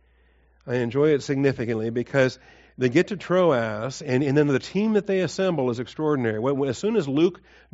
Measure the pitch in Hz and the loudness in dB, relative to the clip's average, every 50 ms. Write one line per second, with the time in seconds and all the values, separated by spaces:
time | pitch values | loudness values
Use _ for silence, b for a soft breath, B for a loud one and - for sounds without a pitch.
0 | _ _ _ _ _ _ _ _ _ _ _ _ - 135 120 127 120 117 110 139 | _ _ _ _ _ _ _ _ _ _ _ _ -8 -4 -2 -2 -2 0 0 2
1 | 147 156 147 127 - - 143 135 139 135 131 - 117 113 117 107 110 117 113 123 | 4 4 2 2 0 -2 -2 2 2 2 0 0 -2 -4 -2 -2 -2 -2 -4 -4
2 | 120 - - 139 131 127 - - B B B B B B B B 127 123 117 165 | -4 0 2 2 2 2 0 -4 B B B B B B B B 0 2 2 2
3 | 180 - 208 160 - - 175 185 185 165 135 120 113 110 107 107 117 135 131 - | 0 0 -4 -8 -4 0 2 4 4 4 4 2 0 -2 -4 -6 -8 -8 -10 -8
4 | 165 139 127 127 151 139 135 151 147 147 135 123 - - - 190 214 220 214 202 | -4 -2 0 0 2 2 2 2 4 4 2 0 -2 -2 -2 0 0 2 0 0
5 | - - 190 190 180 147 - - 190 185 170 143 127 127 117 123 117 - - - | 0 0 -2 -2 -2 -2 -2 -2 -2 0 0 0 0 -2 -2 -4 -8 -10 -6 -4
6 | 156 151 147 135 120 113 107 107 117 135 143 131 143 139 110 - - 214 233 208 | -2 0 0 0 0 -2 -2 -2 -2 -2 0 0 -2 -2 -2 -2 -2 -2 0 0
7 | 147 139 131 151 170 170 - - b b b b b b | 0 0 2 2 2 2 0 -2 b b b b b b